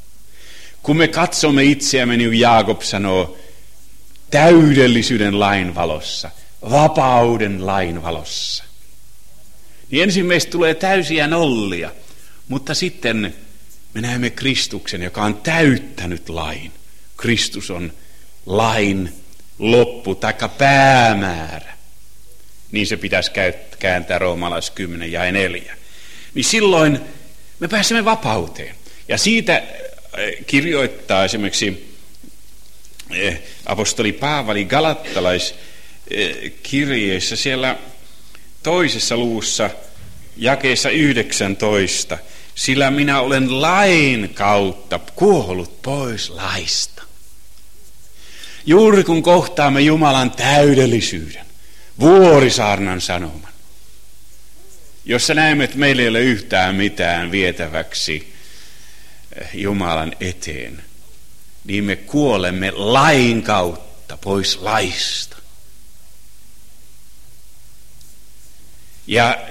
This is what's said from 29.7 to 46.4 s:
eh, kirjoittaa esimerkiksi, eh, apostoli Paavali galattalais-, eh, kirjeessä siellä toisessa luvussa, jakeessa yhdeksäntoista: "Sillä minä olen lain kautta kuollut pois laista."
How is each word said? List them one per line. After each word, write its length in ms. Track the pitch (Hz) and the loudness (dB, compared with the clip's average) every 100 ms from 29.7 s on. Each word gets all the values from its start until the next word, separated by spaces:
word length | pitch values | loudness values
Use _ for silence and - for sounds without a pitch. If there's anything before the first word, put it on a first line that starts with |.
| - - - - - | -10 -12 -14 -12 -6
eh, 300 | 104 - - | -6 -6 0
kirjoittaa 800 | 139 160 147 120 - - 95 | 0 2 0 0 -4 0 2
esimerkiksi, 720 | 95 110 98 - 104 92 - - - - - - - - - - - - - | 2 0 -2 -2 -2 -4 -10 -14 -14 -14 -14 -14 -14 -14 -14 -14 -14 -14 -10
eh, 320 | 87 98 80 - - - | -4 -2 -4 -8 -10 -6
apostoli 460 | 98 104 - 110 | -2 -2 0 -2
Paavali 520 | - 143 151 110 104 | -2 -2 -2 -2 -2
galattalais-, 920 | 101 143 160 147 - 95 90 90 - - - - - - - | 0 2 2 0 -4 -2 2 0 -2 -8 -14 -14 -14 -14 -8
eh, 420 | 104 90 62 53 - | -4 -2 -4 -10 -10
kirjeessä 760 | - 139 143 123 101 92 - 113 | -4 -2 0 0 0 0 -2 -4
siellä 420 | 139 131 131 - - - - - - - - - | -2 0 -2 -4 -8 -14 -14 -14 -14 -14 -14 -8
toisessa 540 | 156 180 151 113 - 117 | 0 2 2 0 -2 0
luvussa, 540 | 120 110 - - 107 - - - - - - - | 0 -2 -2 -2 -2 -4 -14 -14 -14 -14 -14 -2
jakeessa 540 | 117 135 135 120 139 | 0 2 2 2 2
yhdeksäntoista: 1300 | 143 147 120 98 - 98 101 107 104 92 - - 80 - - - | 2 4 2 0 0 -2 0 2 2 2 0 -4 -6 -10 -14 -12
"Sillä 360 | - - 135 135 | -6 0 2 2
minä 300 | 139 143 139 | 2 2 2
olen 400 | 127 135 131 127 | 2 2 2 2
lain 720 | 160 185 202 165 143 120 98 | 2 4 6 6 4 2 -2
kautta 640 | - 101 104 98 87 - 87 | 0 4 4 2 -2 -6 -6
kuollut 840 | - - 202 175 95 92 87 - | -6 2 6 6 2 -4 -6 -8
pois 480 | 131 143 131 107 - | -6 -4 -4 -4 -6
laista." 720 | 85 | -6